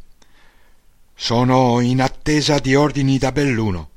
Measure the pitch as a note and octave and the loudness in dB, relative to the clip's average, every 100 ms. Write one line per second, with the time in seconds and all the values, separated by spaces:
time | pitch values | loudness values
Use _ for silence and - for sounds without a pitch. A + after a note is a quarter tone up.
0 | - - - - - _ - - - _ | -20 -20 -20 -20 -20 _ -20 -20 -20 _
1 | - - - A#2+ B2+ B2+ B2+ A#2+ B2 C3 | -20 -12 -4 0 2 2 2 2 0 0
2 | C3 - - D3+ C#3 C#3+ B2+ C#3 D3 C3+ | -2 -4 -2 -2 0 0 2 2 2 0
3 | C3+ C3+ C3+ B2+ C#3+ A2+ A2 F2 D#2 | 0 0 0 -2 -2 0 -2 -4 -8